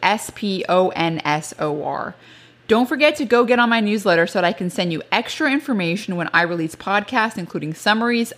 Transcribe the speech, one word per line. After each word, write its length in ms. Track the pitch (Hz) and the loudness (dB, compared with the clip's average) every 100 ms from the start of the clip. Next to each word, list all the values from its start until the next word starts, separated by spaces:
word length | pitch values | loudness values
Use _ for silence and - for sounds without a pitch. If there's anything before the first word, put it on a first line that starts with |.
S 260 | 185 214 - - | 0 0 -4 -6
P 300 | 208 190 - | -4 -2 0
O 220 | 180 185 | 2 2
N 320 | 175 165 160 | 0 -2 -2
S 300 | 147 151 156 - | -2 -2 -4 -6
O 280 | 151 147 143 | -4 -4 -6
R. 300 | 143 - - - - - _ - | -6 -8 -12 -20 -20 -20 _ 0
Don't 200 | 214 247 | 2 2
forget 300 | 285 302 302 | 2 2 2
to 80 | 240 | 2
go 180 | 240 | 4
get 160 | 240 247 | 4 4
on 80 | 233 | 4
my 140 | 226 | 2
newsletter 440 | 208 214 202 170 170 | 2 0 4 4 4
so 140 | 196 | 2
that 80 | 175 | 0
I 60 | |
can 160 | 175 180 | 0 -4
send 240 | - 175 | -2 -2
you 80 | 160 - | -4 -2
extra 400 | 214 233 - 302 | -4 -2 -2 0
information 640 | 277 294 214 170 180 - 175 | 0 0 -2 0 -2 -4 -4
when 140 | 170 | 0
I 120 | 165 | 0
release 300 | 170 170 160 | 0 0 -4
podcasts, 640 | - - 202 202 247 220 214 | -6 -2 -2 0 0 -2 -4
including 360 | 170 170 151 | -8 -6 -8
summaries, 580 | 160 208 214 233 240 233 | -2 0 2 2 0 -2